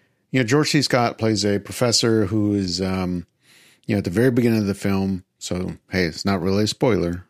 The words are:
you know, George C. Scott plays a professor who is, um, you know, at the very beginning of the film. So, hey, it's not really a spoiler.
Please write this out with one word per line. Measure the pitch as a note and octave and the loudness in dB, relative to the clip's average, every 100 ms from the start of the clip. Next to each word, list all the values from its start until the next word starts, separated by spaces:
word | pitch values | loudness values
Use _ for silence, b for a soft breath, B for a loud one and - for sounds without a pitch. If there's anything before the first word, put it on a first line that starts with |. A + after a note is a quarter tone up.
| b b b | b b b
you | C3 | 0
know, | A2+ | 2
George | C#3+ D3+ | 2 2
C. | D3+ | 2
Scott | C3 B2+ A#2 - | 2 2 0 0
plays | A2 G#2+ | 0 0
a | G2+ G2+ | 0 0
professor | - - B2 A2 A#2+ A2 G2 | -2 -2 0 2 2 2 2
who | A2 G#2 | 0 0
is, | G2+ F#2 F2 | 0 -2 -2
um, | F#2+ F#2 F2+ F2+ F2 _ b b b b b | -2 -2 -2 -4 -8 _ b b b b b
you | |
know, | G#2 | -2
at | |
the | F#2+ | 0
very | F2 C3 | 2 2
beginning | A#2+ A#2+ A2+ | 2 2 2
of | G2 | 0
the | |
film. | G2 G2+ F#2+ G2 F#2 - _ | -2 -2 -2 -2 -4 -8 _
So, | - F2+ F#2 E2+ - | -8 -6 -8 -10 -6
hey, | F#2 E2+ | -2 -2
it's | - | -2
not | G2 G2 | -2 -2
really | F2+ G2 | 0 0
a | G#2+ | 0
spoiler. | - C3+ F#2 F2 F2+ | 0 0 2 0 -4